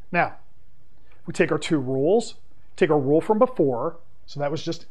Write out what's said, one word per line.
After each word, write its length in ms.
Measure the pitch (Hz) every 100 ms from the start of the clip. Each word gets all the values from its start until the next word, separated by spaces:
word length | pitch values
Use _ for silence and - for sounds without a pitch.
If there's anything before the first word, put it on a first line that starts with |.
| -
Now, 240 | 175 151 - - - - - - - - -
we 80 | -
take 180 | - 160
our 80 | 151
two 200 | - 151
rules, 560 | 127 135 151 233 - - - - - -
take 140 | 165
our 100 | 151
rule 200 | 131 160
from 180 | 185 214
before, 600 | 247 - 139 123 160 - - - -
so 120 | 139
that 120 | 143
was 120 | 151
just 240 | 165 160 -